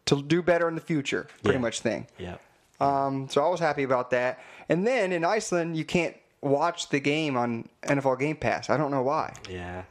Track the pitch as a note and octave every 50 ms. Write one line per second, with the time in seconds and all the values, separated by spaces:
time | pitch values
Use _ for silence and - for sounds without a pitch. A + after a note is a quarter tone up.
0 | - - D3 C#3+ C#3 C#3+ D#3+ F3+ E3 F3 E3+ E3+ E3+ E3 E3 D#3+ - - E3 C#3+
1 | C3 - A#2 F2+ - - - - - G2+ G2 C3 A#2+ A2+ - - - A#2 G#2 C2
2 | A#1+ - _ - F#2 F2+ E2+ - - _ _ _ _ _ _ - C#3+ C#3+ C#3 C#3
3 | C#3 C3+ C3+ C3+ C3+ C3 - D3 D3 E3+ F3+ D#3+ E3 D3+ C#3+ C#3 C3+ B2 C3 B2
4 | B2 - C3 B2 B2 B2+ B2+ - - - - - - - D3+ F3 G3 A#3+ C4 A#3+
5 | G3 F#3 F#3 E3 E3 F3 G#3+ A3+ G#3+ - F#3 F3 E3 E3+ E3 D#3 D3+ - - F3
6 | E3 - - - _ _ _ _ - C#3+ C#3 C#3+ D#3+ E3+ E3+ - - - - C#3
7 | C#3 C#3+ D3 D#3 D#3+ D3 C3 A#2+ A#2+ A#2+ A#2 A2+ - - _ _ - - C#3+ C3+
8 | C3+ C3+ B2+ B2 C#3 D3+ D3+ - - A2 G2 D2+ - - A#2 B2+ C3+ C#3 C#3 C3+
9 | B2 C3+ D3+ D#3 - - - - - - F#2 F2+ F2 F2 F2+ F#2 F#2 -